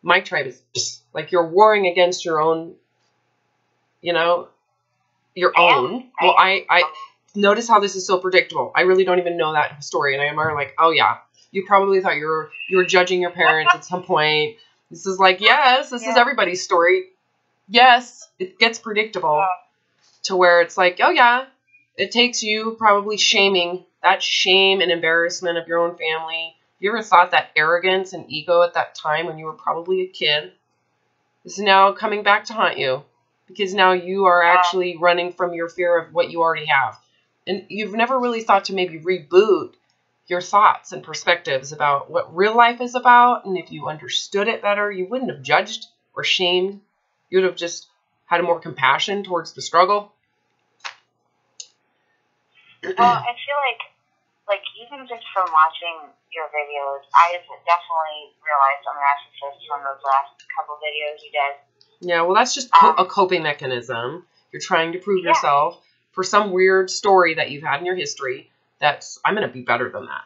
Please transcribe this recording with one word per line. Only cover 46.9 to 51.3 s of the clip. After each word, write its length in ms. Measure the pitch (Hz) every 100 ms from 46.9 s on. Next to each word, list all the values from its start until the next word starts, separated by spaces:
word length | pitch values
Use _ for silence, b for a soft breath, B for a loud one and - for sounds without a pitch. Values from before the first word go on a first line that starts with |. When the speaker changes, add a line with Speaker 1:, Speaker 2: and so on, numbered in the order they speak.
| _ _ _ _
Speaker 1:
You 100 | 185
would 60 |
have 120 | 185 180
just 320 | 170 - - _ _ _ _
had 120 | 175
a 60 |
more 160 | 175 170
compassion 640 | 165 151 131 147 185 202
towards 280 | 190 175 160
the 80 | -
struggle. 500 | 127 165 185 208 202 _ _ _ _ _ _ _ - - _ _ _